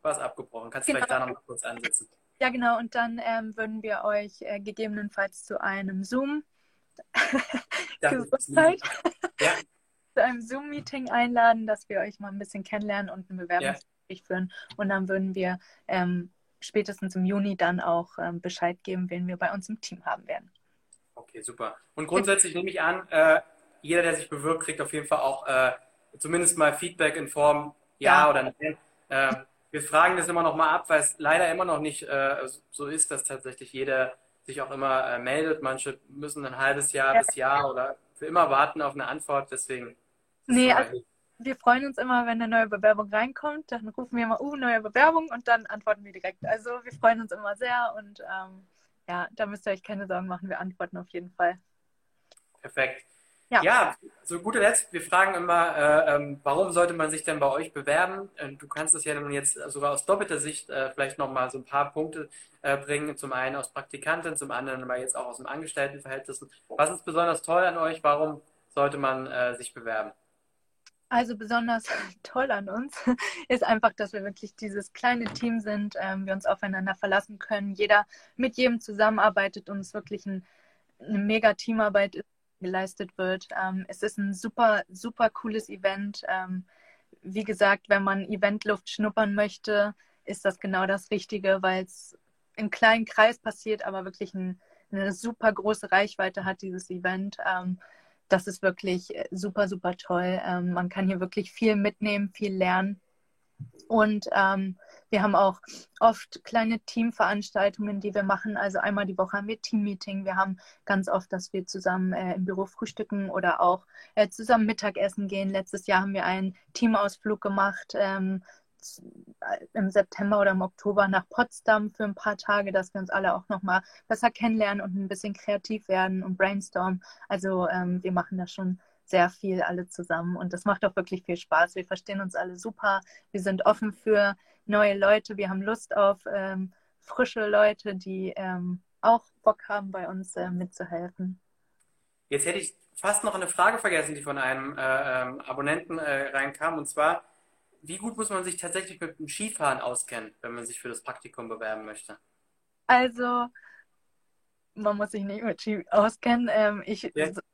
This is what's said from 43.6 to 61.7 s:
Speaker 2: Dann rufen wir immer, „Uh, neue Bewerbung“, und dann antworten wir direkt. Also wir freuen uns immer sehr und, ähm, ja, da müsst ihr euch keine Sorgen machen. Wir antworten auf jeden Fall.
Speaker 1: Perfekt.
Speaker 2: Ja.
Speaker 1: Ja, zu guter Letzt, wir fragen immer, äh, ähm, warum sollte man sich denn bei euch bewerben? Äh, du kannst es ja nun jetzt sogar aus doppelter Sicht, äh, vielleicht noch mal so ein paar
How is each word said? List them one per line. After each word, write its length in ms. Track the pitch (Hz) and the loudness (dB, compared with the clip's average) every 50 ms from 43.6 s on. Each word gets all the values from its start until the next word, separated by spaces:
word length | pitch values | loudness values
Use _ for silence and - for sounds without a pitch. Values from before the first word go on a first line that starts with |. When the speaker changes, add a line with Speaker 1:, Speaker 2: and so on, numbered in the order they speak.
| 311 - | -8 -8
Speaker 2:
Dann 180 | 240 240 220 214 | -10 -8 -8 -10
rufen 260 | - - 247 247 - | -10 -10 -10 -4 -2
wir 80 | 240 233 | -2 0
immer, 160 | 226 226 - | 0 0 -2
„Uh, 140 | 262 285 294 | -2 -6 -6
neue 260 | 277 262 240 233 220 | -2 0 0 0 0
Bewerbung“, 480 | 214 214 - 247 285 320 320 330 320 320 | 0 0 4 6 6 6 6 4 0 -2
und 180 | - 240 - | -10 -6 2
dann 180 | 240 233 226 220 | 2 2 2 2
antworten 380 | - - 214 - 214 208 202 202 | -8 -12 -6 0 -2 -2 -2 -2
wir 80 | 202 190 | -20 -16
direkt. 320 | 190 - 185 185 _ - | -8 -8 -8 -8 _ -4
Also 240 | - 214 220 214 240 240 247 233 | -4 -4 -4 -4 -8 -8 -8 -10
wir 100 | 247 - | -14 -10
freuen 280 | - - 226 233 226 | 4 4 4 4 4
uns 100 | 226 214 | -2 -8
immer 240 | - 208 208 202 202 | -10 -8 -6 -8 -6
sehr 360 | 202 247 247 247 247 240 220 - | -4 -2 -2 0 0 0 -2 -4
und, 240 | 214 208 202 208 - | -8 -14 -16 -20 -18
ähm, 460 | - - 190 190 190 190 190 190 190 _ _ _ _ _ _ _ _ - | -12 -10 -8 -10 -10 -12 -16 -20 -20 _ _ _ _ _ _ _ _ -6
ja, 180 | 175 175 175 - | -6 -4 -6 -6
da 140 | 226 - 220 | -4 -6 -6
müsst 220 | 202 202 202 - | -6 -6 -6 -4
ihr 60 | 214 190 | -4 -4
euch 100 | 190 - | -4 -6
keine 240 | - 214 190 202 | -10 -8 -8 -6
Sorgen 200 | 190 185 180 190 | -4 -4 -4 -4
machen. 220 | 185 180 180 185 190 | -6 -8 -8 -8 -8
Wir 100 | - - | -8 -6
antworten 380 | 180 185 185 _ 175 175 - | -6 -8 -8 _ -10 -8 -8
auf 120 | 175 180 _ | -14 -14 _
jeden 220 | - 175 180 180 | -12 -12 -12 -12
Fall. 280 | _ - 180 170 185 180 _ _ _ _ _ _ _ _ _ _ _ _ _ _ _ _ _ _ _ _ | _ 0 0 0 0 -2 _ _ _ _ _ _ _ _ _ _ _ _ _ _ _ _ _ _ _ _
Speaker 1:
Perfekt. 440 | - 127 - 139 131 131 131 - - _ _ _ _ _ _ _ _ _ | -20 -8 -2 -2 -2 -2 -2 -12 -18 _ _ _ _ _ _ _ _ _
Speaker 2:
Ja. 140 | 247 214 160 | 4 4 6
Speaker 1:
Ja, 320 | 180 240 247 190 - - _ - - _ _ _ | 6 6 6 4 2 -2 _ -16 -20 _ _ _
zu 180 | - 170 170 | -8 -8 -4
guter 180 | 175 214 226 233 | -4 -2 2 4
Letzt, 320 | 202 214 233 - - - | 4 4 4 2 -2 -2
wir 100 | 180 165 | -8 -8
fragen 320 | - - 185 180 190 196 190 | -4 2 4 6 6 4 2
immer, 420 | 175 175 175 170 170 170 170 151 | -2 2 4 4 4 4 4 2
äh, 380 | 151 143 151 151 156 165 156 143 | 2 4 6 6 6 6 6 2
ähm, 260 | 147 143 143 139 139 _ | 2 0 -4 -8 -4 _
warum 280 | 139 143 165 190 180 170 | 0 2 2 2 2 4
sollte 200 | 175 175 175 170 | 4 4 4 4
man 160 | 165 156 156 | 0 -2 -2
sich 140 | 160 151 - | -2 -4 -4
denn 160 | - 156 151 | -4 0 2
bei 100 | 143 139 | 2 2
euch 240 | 135 151 160 - _ | 2 0 -4 -6 _
bewerben? 560 | 143 135 143 147 165 180 185 190 196 196 196 _ | -6 0 2 4 4 4 2 0 -8 -10 -12 _
Äh, 180 | - 151 135 139 | -12 -12 -12 -12
du 140 | 139 147 | -14 -14
kannst 260 | 143 - 147 160 156 - | -10 -6 -6 0 0 0
es 100 | 156 - | 0 0
ja 80 | 156 147 147 | -4 -4 -4
nun 120 | 147 143 | -4 -4
jetzt 220 | 143 139 139 - - 151 151 143 | -4 -2 -2 -2 -4 -4 -8 -10
sogar 200 | 135 143 139 143 143 | -6 -2 -2 -2 -2
aus 120 | - - | -2 0
doppelter 340 | - 196 202 208 - 160 143 | 0 0 0 0 -4 -4 -4
Sicht, 300 | 143 151 151 - - - | -4 -6 -8 -10 -12 -8
äh, 220 | - 139 135 131 | -6 -4 -4 -4
vielleicht 260 | - - 139 135 - | -2 -4 -4 -4 -2
noch 140 | - 143 135 | -4 -6 -2
mal 180 | 135 131 127 127 | -2 -2 -2 -2
so 100 | - 131 | -4 -10
ein 60 | 127 | -10
paar 280 | - | -4